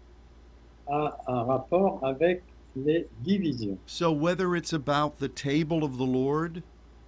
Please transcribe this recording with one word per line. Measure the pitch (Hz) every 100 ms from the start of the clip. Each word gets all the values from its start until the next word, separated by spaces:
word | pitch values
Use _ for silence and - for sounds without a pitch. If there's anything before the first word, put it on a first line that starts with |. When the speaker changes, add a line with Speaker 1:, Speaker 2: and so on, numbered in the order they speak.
| - - - - - - - - -
Speaker 1:
a | 147 147 - -
un | 123
rapport | 117 131 - 175 196 -
avec | 135 135 170 180 - - -
les | 135 139 165 - -
divisions. | 135 202 165 117 104 95 -
Speaker 2:
So | - 170
whether | 151 165 180 185 175
it's | 160
about | 160 127 143 151 -
the | 135
table | - 139 147 156 160
of | 151 123
the | 131
Lord | 127 131 151 170 170 - - - -